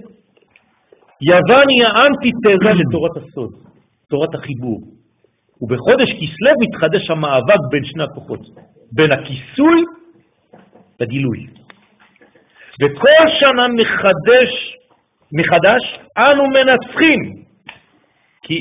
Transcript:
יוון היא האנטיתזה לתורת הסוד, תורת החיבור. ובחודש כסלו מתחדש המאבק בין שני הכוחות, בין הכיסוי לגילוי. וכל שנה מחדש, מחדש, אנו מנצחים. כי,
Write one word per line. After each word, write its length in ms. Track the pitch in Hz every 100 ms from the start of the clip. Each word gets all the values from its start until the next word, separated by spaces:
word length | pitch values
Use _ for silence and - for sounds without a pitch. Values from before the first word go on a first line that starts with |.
| - _ _ _ _ _ _ _ _ _ _ -
יוון 440 | 139 180 185 262 277
היא 160 | 254 226
האנטיתזה 840 | 208 277 277 247 - 208 190 208 175
לתורת 380 | 139 160 165 156
הסוד, 340 | - 139 113 - _ _ _ _ -
תורת 260 | 143 160 143
החיבור. 440 | - 120 123 107 - _ _ _ _ _ _ -
ובחודש 480 | 113 123 196 262 240 -
כסלו 340 | 156 - 247 277
מתחדש 480 | 226 - 160 190 -
המאבק 520 | 160 151 135 120 202 131
בין 140 | 143 131
שני 180 | 165
הכוחות, 380 | 147 127 - 117 - - _ _ _
בין 200 | 113 156
הכיסוי 720 | 135 - 135 - - 311 339 339 - _ _ _ _ _ - _ _ _ -
לגילוי. 480 | 117 135 135 104 - _ _ _ _ _ _ _ _ _ _ _ - -
וכל 440 | - - 554 640 622 -
שנה 280 | 277 247 247
מחדש, 840 | 233 220 - 196 - 220 254 240 - - - _ _ _ _ -
מחדש, 520 | 147 160 170 185 233 - - - -
אנו 260 | 262 285 277
מנצחים. 960 | 269 262 254 - - 320 247 - 98 - _ - - _ _ _ _ _ _
כי, 120 | - 165